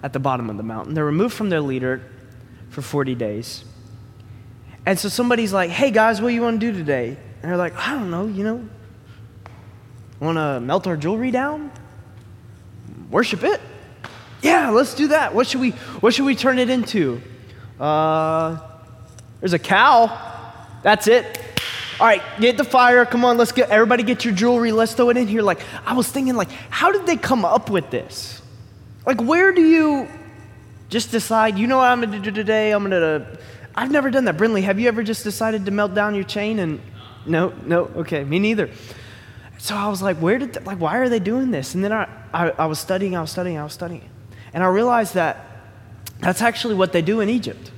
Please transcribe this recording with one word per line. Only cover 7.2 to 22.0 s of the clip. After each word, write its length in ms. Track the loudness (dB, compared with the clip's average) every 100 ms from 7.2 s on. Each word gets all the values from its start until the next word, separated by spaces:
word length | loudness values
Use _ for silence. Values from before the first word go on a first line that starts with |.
| -16 -12
And 80 | -4
they're 60 | -2
like, 180 | -2 -4
"I 160 | -6 -4
don't 120 | -4
know, 160 | -4 -4
you 180 | -4
know, 240 | -4 -4 -10 -18 -20 -20 -20 -20 -20 -20 -20 -20 -20 -20 -20 -20 -20 -8
wanna 400 | -4 -2 -2 -4
melt 260 | -2 -2 -2
our 100 | -4
jewelry 340 | -2 -2 -2
down? 420 | -2 -4 -6 -12 -16 -20 -20 -20 -20 -20 -20 -20 -20 -20 -20 -20 -18 -4
Worship 320 | -2 0 -2
it? 180 | -2 -2 -6 -20 -20 -20 -20 -20 -20 -4
Yeah, 280 | 2 2 4
let's 240 | 2 2
do 140 | 0 0
that. 260 | 2 2
What 120 | 0 0
should 160 | 0
we, 80 | -2 -2 -12 0
what 120 | 2
should 140 | 2 0
we 100 | 2
turn 220 | 2 2
it 100 | 2
into? 540 | 0 0 0 0 -2 -10 -20 -20 -20 -20 -6
Uh, 800 | 0 2 2 0 0 -2 -2 -6 -12 -20 -20 -20 -20 -20 -20 -6
there's 140 | -2
a 40 | -2
cow. 600 | 2 4 6 6 4 0 -12 -14 -16 -18 -20 -2
That's 260 | 2 4 4
it. 320 | 2 2 -12 -10 -8 -8 -10 -12
All 80 | 2